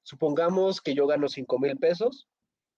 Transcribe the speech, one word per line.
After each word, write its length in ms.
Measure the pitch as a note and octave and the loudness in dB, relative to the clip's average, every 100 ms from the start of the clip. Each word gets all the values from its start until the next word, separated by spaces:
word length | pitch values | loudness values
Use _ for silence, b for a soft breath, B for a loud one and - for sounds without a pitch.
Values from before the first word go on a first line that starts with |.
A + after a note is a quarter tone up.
Supongamos 800 | - C#3+ D#3 C#3+ E3+ F#3+ F#3+ F#3 | -20 -4 -2 0 0 2 2 0
que 120 | - | -2
yo 120 | C#3 C#3+ | 0 2
gano 220 | D3 C#3+ | 2 0
cinco 300 | - B2+ B2+ | -4 -4 -2
mil 200 | C#3 C3+ | 0 0
pesos, 500 | E3 F3 A#3 - - _ _ _ _ | 0 2 -2 -4 -14 _ _ _ _